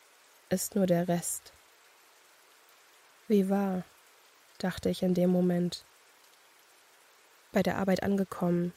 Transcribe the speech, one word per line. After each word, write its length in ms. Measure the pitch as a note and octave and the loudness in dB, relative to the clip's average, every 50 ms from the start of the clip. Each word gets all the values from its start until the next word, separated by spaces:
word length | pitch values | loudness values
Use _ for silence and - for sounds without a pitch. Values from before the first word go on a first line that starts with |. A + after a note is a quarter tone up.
| _ _ _ _ _ _ _ _ _ - | _ _ _ _ _ _ _ _ _ -4
ist 260 | - F#3+ - - - | -4 -4 -4 -4 -2
nur 120 | G#3 F#3+ | 0 2
der 200 | F#3 F3 E3+ F3 | 2 2 2 2
Rest.“ 460 | F3 F3 F3 - - - - - - - - _ _ _ _ _ _ _ _ _ _ _ _ _ _ _ _ _ _ _ _ _ _ _ _ _ _ _ _ _ _ _ _ _ - | 0 -2 -2 -4 -6 -8 -10 -12 -16 -20 -20 _ _ _ _ _ _ _ _ _ _ _ _ _ _ _ _ _ _ _ _ _ _ _ _ _ _ _ _ _ _ _ _ _ 0
„Wie 220 | A3 G3+ F#3+ F#3+ | 2 2 2 2
wahr“, 340 | G3 G3 G3+ G3 F#3 F#3 F3+ - _ _ _ _ _ _ _ _ _ _ _ _ - | 0 0 0 -2 -2 -4 -8 -10 _ _ _ _ _ _ _ _ _ _ _ _ -10
dachte 320 | - - F#3 - - - F#3 | -6 -6 -6 -4 -2 -2 -4
ich 140 | F3+ - | -2 0
in 100 | F#3+ F3+ | 0 0
dem 160 | F3+ F3 F3 F3+ | 2 2 2 4
Moment. 560 | F3+ F3+ F3+ F3+ F3+ F3 F3 F3 - - - _ _ _ _ _ _ _ - _ _ _ _ _ _ _ _ _ _ _ _ _ _ _ _ _ _ _ _ _ _ _ _ _ | 4 4 2 2 2 0 0 -2 -4 -8 -14 _ _ _ _ _ _ _ -20 _ _ _ _ _ _ _ _ _ _ _ _ _ _ _ _ _ _ _ _ _ _ _ _ _
Bei 100 | - G3+ | 0 0
der 140 | F#3 F#3 - | 0 0 0
Arbeit 260 | - G3 G3 F#3 - | 0 0 0 0 2
angekommen 680 | - G3 G3+ G3 F#3+ - - - F3+ F3 F3 F3 F3 F3 - | 0 0 0 0 -2 -4 -4 -2 0 0 2 0 0 -2 -6